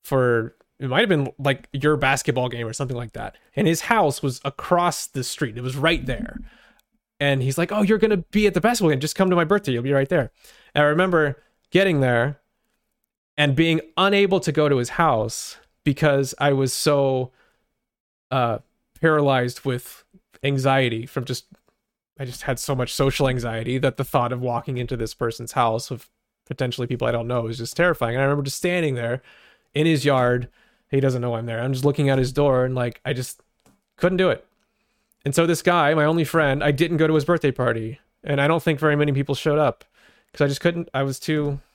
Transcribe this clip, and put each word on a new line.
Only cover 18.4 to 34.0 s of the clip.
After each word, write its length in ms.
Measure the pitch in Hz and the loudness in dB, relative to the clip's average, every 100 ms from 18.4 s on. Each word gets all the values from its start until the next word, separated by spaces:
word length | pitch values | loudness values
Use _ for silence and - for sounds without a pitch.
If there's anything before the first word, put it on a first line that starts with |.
| 120 110 _ _ _ _ | 0 -2 _ _ _ _
paralyzed 680 | 165 156 143 131 123 - 135 | 2 4 2 2 0 -4 -6
with 380 | 123 - - _ _ _ - | -6 -8 -20 _ _ _ -6
anxiety 640 | 139 139 135 135 123 113 | -4 0 2 2 2 -2
from 220 | 120 - 123 | -6 -8 -6
just, 180 | 123 _ - _ _ _ _ _ _ | -10 _ -20 _ _ _ _ _ _
I 60 | |
just 180 | 131 - | -12 -8
had 160 | - 127 | -6 -6
so 160 | - | -4
much 200 | 131 123 | -4 -4
social 340 | - 135 - 135 | 0 0 2 0
anxiety 480 | 127 117 113 117 127 | 0 -4 -6 -4 -2
that 200 | 131 127 | -2 -2
the 60 | |
thought 280 | 131 139 120 | -2 -2 -2
of 80 | 123 | -4
walking 380 | 123 120 127 127 | -4 -4 -6 -6
into 180 | 120 120 | -6 -6
this 160 | 110 | -8
person's 400 | - 120 - 117 | -4 -6 -4 -6
house 380 | - 117 113 - | 0 0 0 -6
of 180 | 117 - _ _ _ _ | -12 -14 _ _ _ _
potentially 400 | 131 131 120 120 | -6 -4 -4 -6
people 200 | 123 120 | -2 0
I 40 | |
don't 160 | 117 117 | -2 -2
know 200 | 123 113 | -4 -4
is 100 | 117 | -8
just 180 | 117 | -8
terrifying. 420 | - 175 165 117 123 | 0 0 0 -2 0
And 40 | |
I 60 | 139 | 0
remember 160 | 143 | 0
just 160 | 139 - | -4 -4
standing 380 | 180 180 156 123 | -2 0 -2 -2
there 260 | 117 123 _ - - _ _ | -4 -6 _ -20 -20 _ _
in 140 | 143 160 | 0 2
his 180 | 151 | 2
yard. 460 | 143 131 123 123 123 _ _ _ _ | 2 2 2 0 -4 _ _ _ _
He 100 | 135 | 0
doesn't 220 | 135 127 | 0 0
know 140 | 120 113 | -4 -4
I'm 100 | 117 | -6
there. 120 | 113 | -4
I'm 140 | 127 | -4
just 140 | 131 143 | 0 0
looking 240 | 139 139 | 2 0
at 80 | 135 | 2
his 160 | 127 | 0
door 320 | 135 143 127 127 | 0 2 2 0
and, 80 | |
like, 260 | 127 120 - | -2 -4 -6
I 120 | - | -6
just 260 | 131 127 - _ _ _ _ _ | -6 -8 -12 _ _ _ _ _
couldn't 220 | _ | _